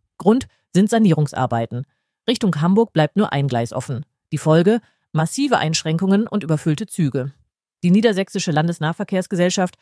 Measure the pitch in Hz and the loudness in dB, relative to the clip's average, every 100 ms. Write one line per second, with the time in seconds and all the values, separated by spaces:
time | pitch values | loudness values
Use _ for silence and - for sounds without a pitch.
0 | _ - 190 247 - _ _ 180 208 226 | _ -2 2 2 0 _ _ 0 2 4
1 | 214 151 147 - 127 117 117 123 - _ | 4 4 0 -2 -2 -2 -4 -8 -12 _
2 | _ _ - 254 208 151 170 196 233 - | _ _ -4 0 0 2 2 2 2 2
3 | 151 196 208 139 139 120 120 - - 104 | 0 0 0 -2 -2 -2 -4 -6 -8 -8
4 | - _ _ 151 156 160 175 226 - _ | -10 _ _ -4 2 4 4 0 -2 _
5 | _ 156 165 - 277 233 156 160 160 165 | _ -4 -4 -2 0 0 0 -2 -2 -2
6 | 190 202 233 208 147 156 165 147 220 - | 2 2 0 -4 -2 -2 -2 -2 -4 -6
7 | 147 135 135 - _ _ _ _ 180 196 | -4 -4 -6 -10 _ _ _ _ 2 4
8 | 226 185 196 196 175 147 165 170 156 170 | 4 2 -2 -4 -2 0 0 -2 -4 -4
9 | 202 190 185 175 180 196 180 - | -4 -4 -2 0 0 0 -4 -6